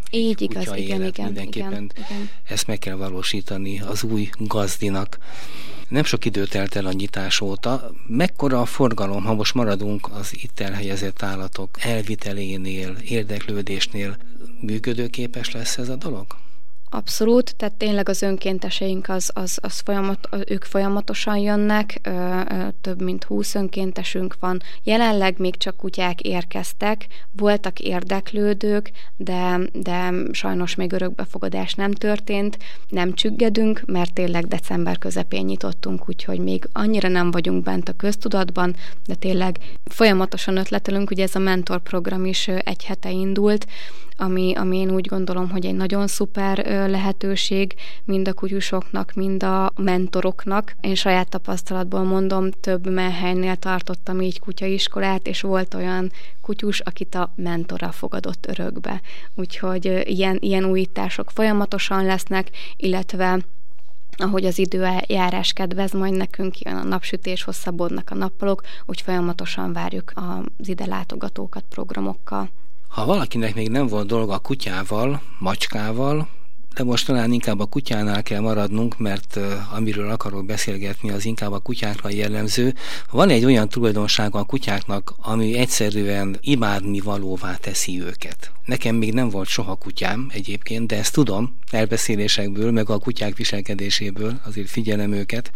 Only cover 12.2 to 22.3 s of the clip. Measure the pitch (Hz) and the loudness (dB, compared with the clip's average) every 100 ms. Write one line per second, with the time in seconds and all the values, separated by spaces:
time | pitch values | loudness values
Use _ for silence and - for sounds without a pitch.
12.2 | 104 101 98 95 95 95 92 98 - 117 | -2 -2 -2 -2 -2 -2 -2 -2 -2 0
13.2 | 101 101 - 101 98 95 - 104 101 95 | 0 -2 -2 -2 -2 -2 -2 -2 -2 -2
14.2 | - - - - 107 110 123 117 117 117 | -2 -2 -2 -2 0 0 0 0 0 -2
15.2 | 120 120 117 117 110 - 123 131 156 107 | -2 -2 -2 -2 -2 -2 -2 -2 -2 -2
16.2 | 98 - - - - - - 214 202 - | -2 -2 -2 -2 -2 -2 -2 -2 -2 2
17.2 | 220 247 - - 208 - 214 202 196 196 | 4 4 4 0 0 0 0 2 2 0
18.2 | 196 190 190 185 190 - 190 190 - 190 | 0 0 0 0 0 0 0 0 0 -2
19.2 | - - 185 - 185 - - 202 196 196 | -2 -2 -2 -2 -2 -2 0 0 0 0
20.2 | - 202 196 196 - 196 196 202 202 202 | -2 -2 -2 -2 0 0 2 0 0 -2
21.2 | - 208 202 208 208 214 208 - 202 180 | 0 0 2 2 2 2 0 -2 -2 -2
22.2 | 180 | 0